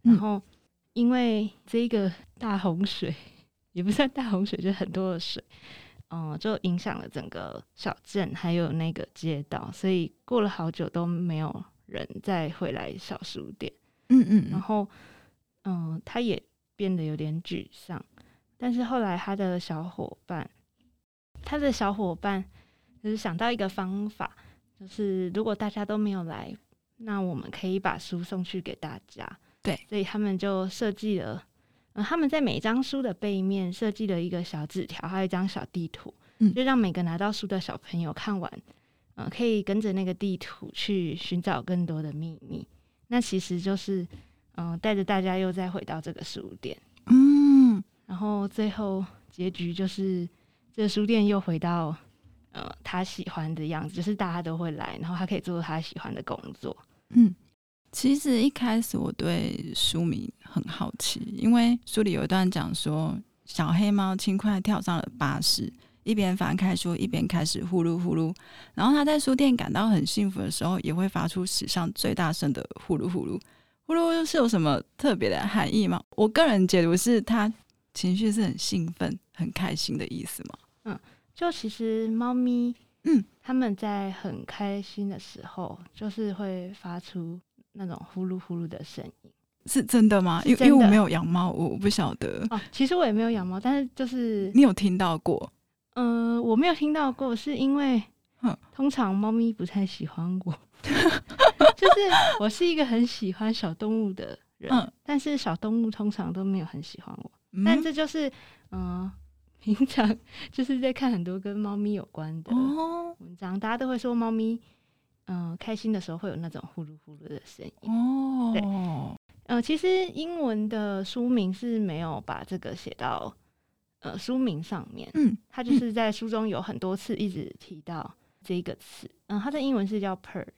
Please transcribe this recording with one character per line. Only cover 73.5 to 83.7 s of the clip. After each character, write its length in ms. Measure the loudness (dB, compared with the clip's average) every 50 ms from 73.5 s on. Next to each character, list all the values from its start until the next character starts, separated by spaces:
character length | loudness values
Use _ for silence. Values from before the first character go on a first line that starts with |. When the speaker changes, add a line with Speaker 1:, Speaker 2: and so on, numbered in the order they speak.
| _ _ _ _ _ _ _
Speaker 1:
呼 80 | 0 2
噜 300 | 2 4 2 2 2 0
是 120 | 2 2
有 120 | 4 4 4
什 120 | 4 4
么 200 | 4 4 2 0 -2 _ _
特 180 | 0 2 2 2
别 160 | 4 2 0
的 160 | 0 0 -2
含 260 | 0 0 0 0 2
义 140 | 2 2 4
吗？ 160 | 2 0 -2 -4 _ 0
我 100 | 2 2
个 180 | 4 6 6 6
人 200 | 6 6 6 6
解 160 | 6 6 4
读 140 | 6 6 4
是 240 | 4 4 4 4 4
他 320 | 4 2 2 2 2 0 -2 -4 _ _ _ _ _ _
情 240 | _ -2 0 2 2
绪 140 | 4 2 2
是 100 | 2 2
很 160 | 2 0 0
兴 300 | -2 -4 -2 -2 -2 -2 -2
奋、 260 | -4 -4 -4 -4 -4 -6 _ _ _
很 160 | -6 -6 -4
开 240 | -2 -4 -2 -2 -2
心 240 | -4 -4 -4 -4 -4
的 80 | -6
意 180 | -6 -8 -8 -8
思 200 | -10 -12 -12 -14
吗？ 140 | -14 -16 _ _ _ _ _ _
Speaker 2:
嗯， 160 | -10 -10 -10 _ -20 _ _ _ _ _
就 160 | -4 -4 -2
其 180 | -2 -4 -8 -8
实 380 | -6 -4 -2 -2 0 0 0
猫 260 | 0 0 0 0 0
咪， 400 | 0 0 2 2 2 2 0 0 -2 _ _ _ _ _
Speaker 1:
嗯。 220 | _ 4 4 4 4 _ _ _
Speaker 2:
它 100 | _ -2
们 220 | 0 0 2 0